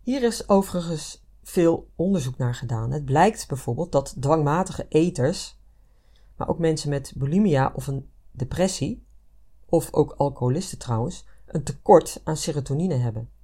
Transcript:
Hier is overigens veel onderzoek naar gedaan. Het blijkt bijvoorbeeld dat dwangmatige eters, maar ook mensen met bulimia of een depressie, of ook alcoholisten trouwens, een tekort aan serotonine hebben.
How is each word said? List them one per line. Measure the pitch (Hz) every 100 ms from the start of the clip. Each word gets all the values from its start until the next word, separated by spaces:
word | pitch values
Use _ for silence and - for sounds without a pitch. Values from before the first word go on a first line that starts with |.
Hier | - 269
is | 233 226 -
overigens | 196 190 180 170 160 - - - -
veel | - - 165 165 -
onderzoek | - 175 196 131 127
naar | 123
gedaan. | 120 113 113 117
Het | 143
blijkt | 139 135 196 220 -
bijvoorbeeld | 131 - 120 175
dat | 139 135 -
dwangmatige | 131 160 147 160 196 - -
eters, | 151 175 175 131 185 - - - _ - _ _ _ - -
maar | -
ook | 165
mensen | 165 156 147
met | 143 139 -
bulimia | 139 175 208 139 135
of | - 123
een | 135 - - -
depressie, | - 127 - 190 - 143 240 - - - - - - -
of | 170 -
ook | - 147
alcoholisten | - 143 135 123 139 190 -
trouwens, | - 113 131 - - - -
een | 160
tekort | - - - 180 - -
aan | - 156
serotonine | - 147 135 139 185
hebben. | 135 120 110 117 -